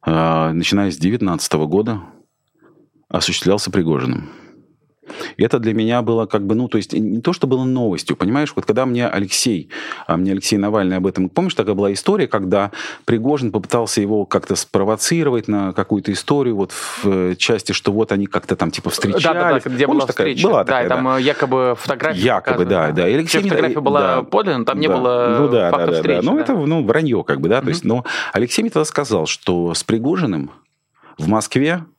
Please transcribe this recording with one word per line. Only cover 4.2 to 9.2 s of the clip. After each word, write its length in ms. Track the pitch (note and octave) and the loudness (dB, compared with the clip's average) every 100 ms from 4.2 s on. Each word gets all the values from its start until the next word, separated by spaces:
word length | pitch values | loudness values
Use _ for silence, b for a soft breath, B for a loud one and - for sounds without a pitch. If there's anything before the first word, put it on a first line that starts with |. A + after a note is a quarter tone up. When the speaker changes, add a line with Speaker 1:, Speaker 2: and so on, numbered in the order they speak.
| B B B B B _ _ _ B B B B | B B B B B _ _ _ B B B B
Speaker 1:
И 60 | |
это 160 | A2 B2+ | 0 2
для 140 | A2+ | 0
меня 280 | A2 A2 A#2+ | 0 2 0
было 240 | A#2 A2+ A2 | 2 0 0
как 180 | G#2+ G2+ | -2 0
бы, 80 | A2 | 0
ну, 120 | B2 | 0
то 80 | A2 | -2
есть 160 | F#2 | -2
не 280 | - G#2+ A2 | -2 -2 0
то, 120 | A#2+ | -2
что 140 | F3 C#3 | 0 0
было 160 | C3 C3 | 0 0
новостью, 500 | C3 A#2 F2 - - | 0 0 -2 -4 -2
понимаешь, 360 | F2+ C3+ D3 - | 0 0 -2 -4
вот 100 | - | -2
когда 200 | A2 C3 | 0 0
мне 220 | A#2+ A#2+ | 0 0
Алексей, 640 | G2 | -2